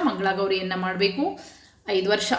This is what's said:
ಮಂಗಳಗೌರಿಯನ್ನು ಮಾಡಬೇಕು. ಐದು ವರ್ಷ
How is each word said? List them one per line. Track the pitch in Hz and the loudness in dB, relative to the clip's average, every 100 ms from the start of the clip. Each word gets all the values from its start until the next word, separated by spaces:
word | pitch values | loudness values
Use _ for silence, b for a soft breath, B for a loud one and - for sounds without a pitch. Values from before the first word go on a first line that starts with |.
ಮಂಗಳಗೌರಿಯನ್ನು | 294 185 190 190 196 190 185 185 | 2 0 0 0 0 0 -2 -2
ಮಾಡಬೇಕು. | 185 185 202 269 359 - B B B B - | -2 0 0 2 -2 -4 B B B B -2
ಐದು | 190 196 | 0 2
ವರ್ಷ | 208 - | 2 2